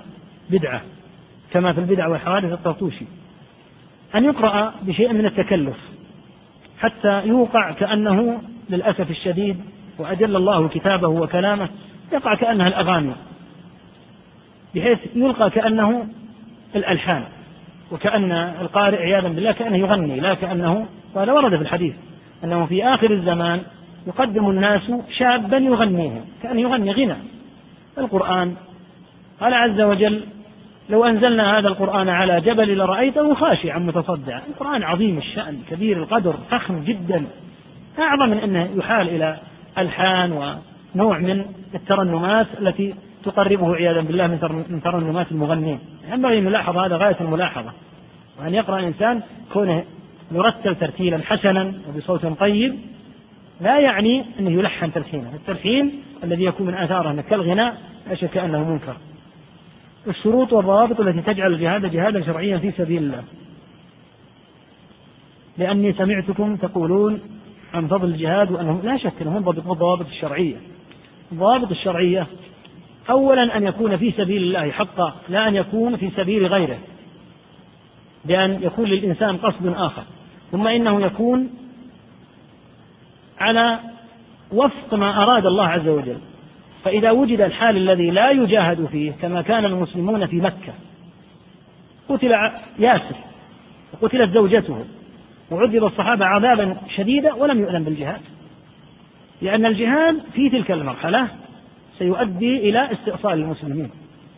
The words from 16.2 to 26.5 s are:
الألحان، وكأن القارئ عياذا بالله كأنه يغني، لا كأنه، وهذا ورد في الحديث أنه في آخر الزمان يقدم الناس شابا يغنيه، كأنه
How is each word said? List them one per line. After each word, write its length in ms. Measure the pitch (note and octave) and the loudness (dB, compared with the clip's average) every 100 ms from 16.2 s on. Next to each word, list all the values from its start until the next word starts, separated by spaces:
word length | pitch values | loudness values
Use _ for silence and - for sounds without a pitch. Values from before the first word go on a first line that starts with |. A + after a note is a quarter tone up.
| - - - - - G3+ | -20 -20 -20 -20 -8 -4
الألحان، 480 | G3 F3 F#3 D3+ A2+ - - - - - - | 0 0 0 -2 -4 -14 -20 -20 -20 -20 -14
وكأن 400 | E3 G3+ G#3+ F#3 | -4 0 2 2
القارئ 640 | E3+ F3 E3 E3+ G3+ G3+ G3 | 0 -4 -6 -2 2 2 2
عياذا 300 | E3+ G3 F3+ | 2 2 0
بالله 240 | E3 A3 | -2 0
كأنه 260 | G#3 A3+ F#3 | 0 0 0
يغني، 420 | F#3+ G3+ D3+ C3 | 2 2 0 -2
لا 140 | F3+ | -2
كأنه، 520 | F#3 F3+ F3 E3+ G3+ A3 - - | -2 -2 -2 0 0 -4 -12 -10
وهذا 180 | G3 G3+ | -4 2
ورد 240 | D4 C4 E3 | 4 4 2
في 60 | |
الحديث 320 | D3+ F3 E3+ - - - - - | 0 -2 -4 -6 -14 -20 -20 -10
أنه 220 | E3+ E3+ D#3+ | -4 -2 0
في 180 | F3+ | 0
آخر 280 | B3 C4 A3 | 2 4 4
الزمان 500 | G3+ F3 E3+ E3+ F3 F#3 - - - F#3 | 2 0 0 0 -2 -6 -18 -20 -16 -6
يقدم 420 | F3+ C4 G#3 G3+ | -2 0 2 2
الناس 420 | F#3+ G3+ G3+ - A#3+ - - | 2 2 2 0 -6 -6 0
شابا 400 | B3+ B3 G3+ C4 | 2 2 2 2
يغنيه، 640 | C4 A3+ A3 F3 D3+ A2+ - - | 2 2 2 0 -2 -6 -12 -12
كأنه 180 | A#3 | -6